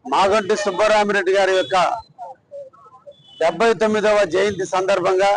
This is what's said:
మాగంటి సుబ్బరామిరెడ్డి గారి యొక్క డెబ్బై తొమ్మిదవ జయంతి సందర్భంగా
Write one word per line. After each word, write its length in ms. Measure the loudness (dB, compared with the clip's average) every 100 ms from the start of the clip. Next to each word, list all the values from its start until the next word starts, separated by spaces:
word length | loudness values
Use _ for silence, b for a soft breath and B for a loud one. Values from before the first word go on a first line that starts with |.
| -2
మాగంటి 420 | 0 2 0 0 -2
సుబ్బరామిరెడ్డి 680 | -2 0 2 2 2 0 0
గారి 180 | 0 2 0
యొక్క 180 | 0 0 0 -2 -12 -20 -18 -18 _ -18 -18 -20 -20 -20 -20 -20 -20 -4
డెబ్బై 280 | -4 0 0 2
తొమ్మిదవ 420 | 0 2 2 2 2
జయంతి 320 | 0 -2 -4 -4
సందర్భంగా 560 | -2 0 0 0 0 0